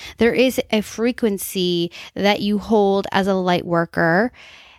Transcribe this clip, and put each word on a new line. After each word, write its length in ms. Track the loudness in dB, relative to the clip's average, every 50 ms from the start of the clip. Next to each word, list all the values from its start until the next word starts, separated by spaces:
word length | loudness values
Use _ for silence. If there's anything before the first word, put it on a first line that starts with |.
| -20 -18 -2 0
There 140 | 2 2 4
is 280 | 4 2 2 2 -2 -2 -2
a 80 | -2 -2
frequency 1120 | -2 -4 -4 -2 -2 -2 0 0 -2 -2 -2 -4 -6 -6 -4 -2 0 0 0 0 -2 -4 -6 -12 -18 -12 -6
that 260 | -2 0 0 0 0
you 200 | 0 -2 -2 -2
hold 480 | 0 0 2 4 4 4 2 0 -2 -2
as 160 | -2 0 0
a 60 | 0 0
light 320 | 0 0 0 0 0 0
worker, 680 | 0 0 -2 -2 -2 -2 0 2 2 4 2 2 0 -4 -10 -20 -20 -20 -20 -20 -20 -20